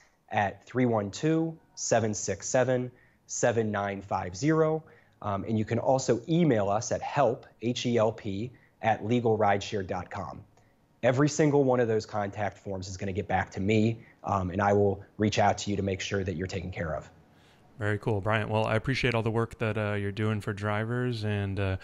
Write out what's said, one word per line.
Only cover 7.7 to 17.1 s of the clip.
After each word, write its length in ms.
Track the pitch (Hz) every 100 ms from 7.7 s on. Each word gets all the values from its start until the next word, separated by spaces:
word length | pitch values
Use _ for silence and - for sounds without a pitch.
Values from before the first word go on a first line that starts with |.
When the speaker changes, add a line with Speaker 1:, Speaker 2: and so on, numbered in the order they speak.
| 120 123
Speaker 1:
E 100 | 117
L 140 | 110
P, 400 | 110 101 98 123 - _ _
at 220 | 110 107
legal 320 | 104 123 113 107
rideshare 480 | 101 101 - 104
dot 260 | 92 92 90
com. 280 | - 73 65 - _ _ _ _ _
Every 260 | 123 131 151
single 360 | - 151 143
one 160 | 131 127
of 80 | 113
those 180 | 110 -
contact 520 | 107 101 107 98 -
forms 280 | 101 95 92
is 100 | 90
gonna 160 | 101
get 140 | 92 -
back 240 | 92 95
to 100 | 101
me, 380 | 98 110 110 113 - _
um, 280 | 80 98 90
and 120 | 92
I 100 | 101
will 300 | 104 101 98 - -
reach 220 | 107 -
out 180 | 101 101
to 120 | 104
you 40 | 98
to 60 |
make 180 | 98 92
sure 220 | - 98
that 140 | 92 82
you're 100 | 92
taken 240 | 95 90
care 240 | 90 80
of. 160 | 76 -